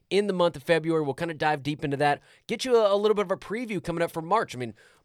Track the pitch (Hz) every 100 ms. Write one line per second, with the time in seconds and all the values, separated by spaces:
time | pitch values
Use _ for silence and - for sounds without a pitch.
0 | - 185 208 180 170 143 - 165 160 160
1 | 147 131 170 156 156 151 131 147 151 139
2 | 147 143 - _ - 233 254 233 214 202
3 | 214 208 190 190 - 208 247 190 - 170
4 | 170 165 160 208 202 123 120 101 _ _